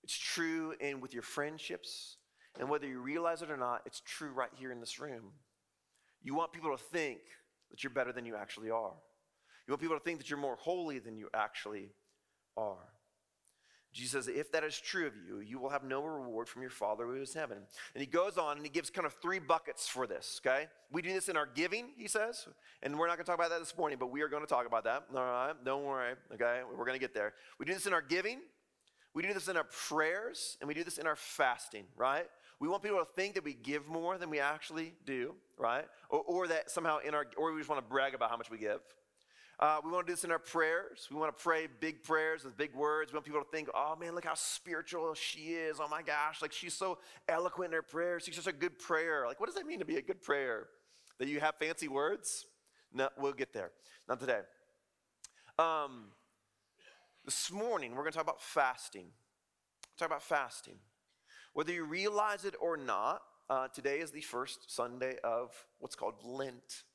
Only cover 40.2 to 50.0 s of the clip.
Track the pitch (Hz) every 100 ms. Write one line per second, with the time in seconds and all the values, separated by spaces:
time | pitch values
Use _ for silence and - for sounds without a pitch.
40.2 | 170 165 - 165 160 170 196 165 - 143
41.2 | 156 147 175 160 160 123 160 156 - 160
42.2 | 156 160 135 110 147 131 147 151 156 151
43.2 | 147 147 143 160 151 - 147 160 170 170
44.2 | 170 156 - - 180 160 170 175 160 156
45.2 | - 151 156 165 160 147 151 151 156 147
46.2 | 151 156 156 - 180 - 190 180 - -
47.2 | - 165 180 - 180 160 - 156 175 175
48.2 | 175 160 165 147 170 - - 160 165 151
49.2 | 120 131 226 359 302 339 170 160